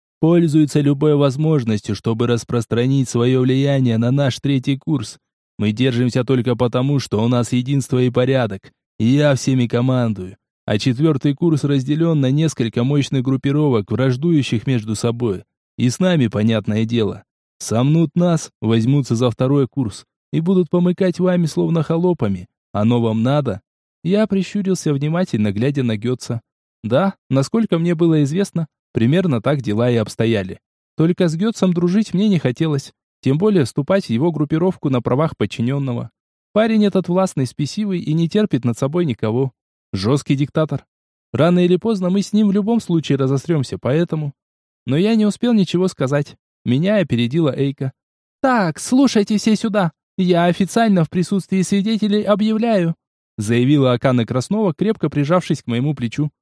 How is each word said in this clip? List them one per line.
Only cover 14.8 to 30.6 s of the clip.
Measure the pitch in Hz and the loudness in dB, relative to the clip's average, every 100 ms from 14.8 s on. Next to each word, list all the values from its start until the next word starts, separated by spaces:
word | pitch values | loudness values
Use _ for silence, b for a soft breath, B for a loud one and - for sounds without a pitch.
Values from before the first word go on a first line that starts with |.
| 107 | -2
собой. | 107 117 117 120 92 - _ _ - | -2 -2 -2 -4 -4 -10 _ _ -2
И | 123 | -2
с | - | 0
нами, | 185 170 117 | 0 2 2
понятное | 104 110 113 101 107 113 | 0 0 0 -2 -2 -2
дело. | 117 101 107 - _ _ _ | 0 -2 -4 -14 _ _ _
Сомнут | - 110 135 160 160 | -4 0 2 2 2
нас, | - 175 160 - _ | 0 0 0 -4 _
возьмутся | 110 113 113 143 127 | 0 0 2 0 0
за | 117 123 | 0 0
второй | 117 131 143 131 | 0 0 2 0
курс | - 113 - - _ _ | -2 -6 -8 -18 _ _
и | 147 | -4
будут | 165 185 170 | 0 0 0
помыкать | 175 175 180 185 175 | 0 0 0 -2 0
вами | 185 180 165 | 0 2 0
словно | - 170 165 | 0 0 0
холопами. | 147 165 180 170 107 92 95 _ _ | 0 0 0 0 -2 -4 -8 _ _
Оно | 101 110 120 | -2 2 2
вам | 113 110 | 0 0
надо?» | 117 147 131 95 - _ _ _ | 0 0 -2 -6 -12 _ _ _
Я | 165 202 214 | -2 0 0
прищурился, | 196 180 208 190 185 156 | -2 -2 -4 -2 -2 -2
внимательно | 139 151 170 185 113 107 | -2 -2 -2 -2 0 -2
глядя | 98 131 139 | 0 -2 0
на | 123 107 | -2 -2
Гётца. | 117 127 - 117 - _ _ _ | -4 -6 -6 -10 -10 _ _ _
Да, | 104 127 190 - - | -2 0 0 -2 -2
насколько | 135 - 226 220 170 | -2 0 0 0 0
мне | 170 | 0
было | 165 170 156 | 2 2 4
известно, | 143 165 196 170 160 _ _ | 2 0 -4 -4 -8 _ _
примерно | - 113 170 190 120 | 0 2 2 2 0
так | 117 151 | 0 -2
дела | 107 104 123 | -2 0 0
и | 117 | 0
обстояли. | 107 - 113 107 92 - | -2 -2 0 0 -4 -10